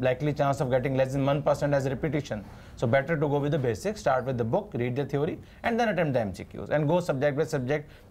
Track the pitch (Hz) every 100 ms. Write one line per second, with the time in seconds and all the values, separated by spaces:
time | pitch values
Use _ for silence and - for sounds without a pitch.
0 | 127 123 147 139 139 127 123 127 135 131
1 | 131 139 139 147 147 139 143 139 131 -
2 | 160 147 - 107 - - - - 117 135
3 | 139 156 151 143 147 156 127 107 202 214
4 | 143 131 127 120 113 180 202 123 123 123
5 | 139 143 160 - - - 233 226 226 180
6 | 151 123 101 87 - - - 151 147 175
7 | 175 135 147 143 151 147 123 151 143 -
8 | -